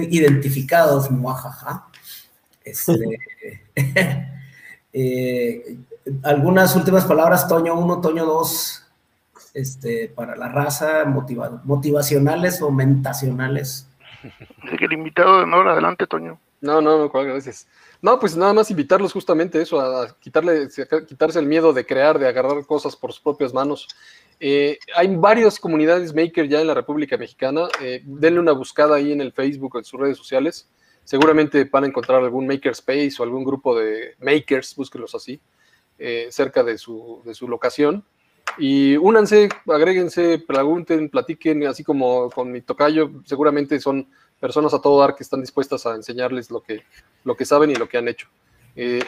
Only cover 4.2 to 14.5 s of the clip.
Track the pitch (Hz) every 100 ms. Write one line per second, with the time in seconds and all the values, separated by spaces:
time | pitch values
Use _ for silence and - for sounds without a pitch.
4.2 | - - - - - - _ 131 127 127
5.2 | 127 123 120 117 - - - - - 135
6.2 | 147 147 160 190 180 180 185 185 - 156
7.2 | 165 175 180 165 165 170 175 175 170 165
8.2 | 160 160 165 - - - _ _ _ _
9.2 | _ - - 135 131 - 117 117 110 -
10.2 | 117 117 123 143 147 139 156 156 143 131
11.2 | 135 117 120 120 131 139 147 147 139 143
12.2 | 143 165 175 175 151 135 135 135 135 131
13.2 | 135 127 131 139 139 - - _ - -
14.2 | 123 - -